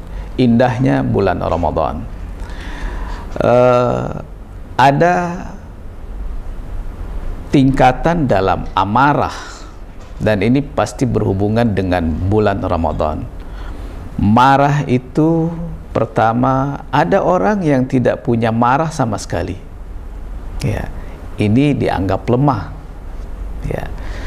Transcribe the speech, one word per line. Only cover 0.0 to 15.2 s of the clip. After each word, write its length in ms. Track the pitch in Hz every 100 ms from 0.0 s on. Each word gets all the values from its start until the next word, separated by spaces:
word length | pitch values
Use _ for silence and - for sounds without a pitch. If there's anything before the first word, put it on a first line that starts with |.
| - - - -
indahnya 640 | 123 117 127 117 135 139
bulan 320 | 127 107 95 87
Ramadan. 640 | 90 85 80 80 69 - - - - - - - - - - - - - - -
Eh, 640 | - 123 123 123 123 123 123 - - - - - - -
ada 360 | 135 143 170 180 175 175 - - - - - - - - - - - - - - - - - - - - -
tingkatan 720 | 151 135 131 127 127 165 170
dalam 400 | 127 101 95 85 -
amarah, 640 | - 98 110 143 135 90 - - - - - - - - -
dan 320 | 104 107 107
ini 160 | 135
pasti 400 | 139 - 104 -
berhubungan 720 | 127 110 101 95 104 110 120 98
dengan 320 | 92 87 82
bulan 560 | 80 92 107 104 101
Ramadan. 640 | 92 85 80 - 78 73 - - - - - - - - - -
Marah 720 | 98 113 135 135 143 147 -
itu 640 | 123 - -